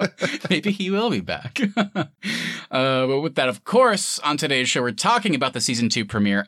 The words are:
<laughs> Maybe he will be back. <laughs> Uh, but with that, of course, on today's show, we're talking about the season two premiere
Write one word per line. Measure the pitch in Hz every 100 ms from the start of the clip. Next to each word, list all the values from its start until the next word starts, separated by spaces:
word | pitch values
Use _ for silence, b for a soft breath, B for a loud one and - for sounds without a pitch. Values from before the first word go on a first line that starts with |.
| 196
<laughs> | - 185 - -
Maybe | 156 202
he | 196 185
will | 196 233
be | 120
back. | 87 80 139 -
<laughs> | 202 - 202 190 151 _ 202 233 B B -
Uh, | 131 135 131
but | 131 135
with | 160
that, | - 127
of | 101
course, | - 233 254 196 - -
on | 147 147
today's | 151 131 127
show, | 143
we're | 123
talking | 113 190 233 214
about | 139 131
the | 123
season | - 117 117
two | 120
premiere | 107 110 101 98